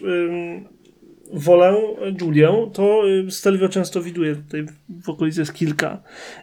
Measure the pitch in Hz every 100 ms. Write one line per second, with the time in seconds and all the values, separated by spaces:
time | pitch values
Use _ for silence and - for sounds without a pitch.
0 | 196 175 170 175 170 175 - _ _ _
1 | - _ - 170 147 175 180 208 214 214
2 | 196 185 175 147 156 208 226 190 202 214
3 | 202 190 190 190 202 196 185 190 180 185
4 | 175 175 160 147 147 151 151 - - 175
5 | 175 156 160 156 151 - 165 151 160 -
6 | - - - -